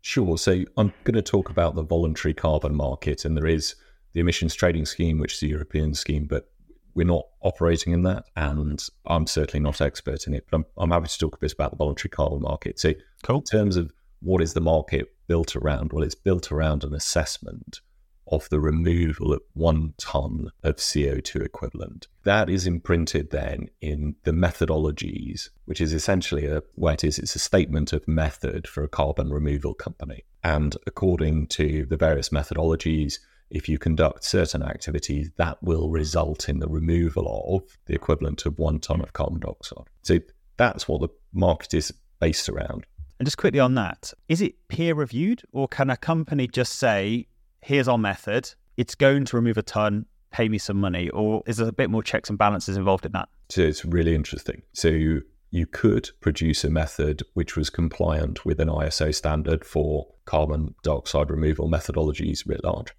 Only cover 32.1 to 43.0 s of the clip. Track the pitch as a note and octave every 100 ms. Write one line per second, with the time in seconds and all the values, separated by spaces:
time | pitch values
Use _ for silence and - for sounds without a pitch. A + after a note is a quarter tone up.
32.1 | D2 - D2 C#2+ D#2+ D#2+ D#2+ D#2+ D#2+ C#2+
33.1 | - _ _ _ D2+ - D#2 E2+ D#2 D#2+
34.1 | - - F#2+ E2 C#2+ C#2+ - - D#2 -
35.1 | C#2+ D#2 - E2 C#2 F2 D#2+ D#2 D#2+ D2+
36.1 | D#2+ D#2 D#2 - C#2+ D2+ D#2 E2 E2+ E2+
37.1 | - - G#1 - F#2+ - _ - - -
38.1 | D2 D2+ D2 - D2+ D#2 D2+ - D#2+ C#2+
39.1 | - - E2 - - - - - _ -
40.1 | E2+ - _ _ - A#2+ - - D2 D#2
41.1 | - _ F2+ F2+ E2 - E2+ - - _
42.1 | _ E2 D#2+ - - - - - -